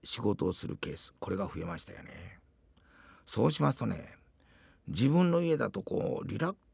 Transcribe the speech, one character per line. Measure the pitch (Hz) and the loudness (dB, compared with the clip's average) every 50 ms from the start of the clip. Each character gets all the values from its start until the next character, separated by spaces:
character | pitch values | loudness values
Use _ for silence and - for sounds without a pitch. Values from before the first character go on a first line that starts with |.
| - | -8
仕 | - - - | -6 -4 0
事 | 110 104 101 - - | 2 2 2 2 2
を | 92 87 | 0 0
す | - - - | -2 -4 -8
る | - | -8
ケ | - - 80 | -6 -6 -8
ー | 71 - | -8 -8
ス、 | - - - - | -10 -12 -12 -10
こ | - - | -6 -4
れ | 95 95 | -4 -2
が | 98 | -4
増 | 82 - 80 82 | -4 -6 -6 -8
え | |
ま | 85 85 82 | -6 -8 -8
し | - | -10
た | - - | -12 -14
よ | - - | -16 -16
ね。 | - - 80 87 87 - - _ _ _ _ _ _ _ _ _ _ - - - - - - - | -16 -16 -16 -16 -16 -16 -20 _ _ _ _ _ _ _ _ _ _ -20 -20 -20 -20 -20 -20 -12
そ | - - 107 135 | -4 0 4 4
う | 151 | 4
し | 147 - 147 | 4 4 2
ま | 143 131 | 2 2
す | - | 0
と | 120 | -2
ね、 | 113 - - - - - - _ _ _ _ _ _ - - - - - _ - - | -4 -4 -4 -8 -14 -18 -20 _ _ _ _ _ _ -20 -20 -20 -20 -20 _ -10 -6
自 | - - 123 139 | 0 2 4 6
分 | 151 175 180 175 170 | 6 6 6 6 6
の | 170 170 | 4 4
家 | 165 156 | 4 2
だ | 143 117 107 | 2 2 0
と | - 98 - | -2 -4 -4
こ | - - - - - - - - | -2 -2 0 0 0 -2 -2 -4
う、 | - | -4
リ | 101 104 | -4 -2
ラ | 160 180 196 | -2 -2 -4
ッ | - _ _ | -6 _ _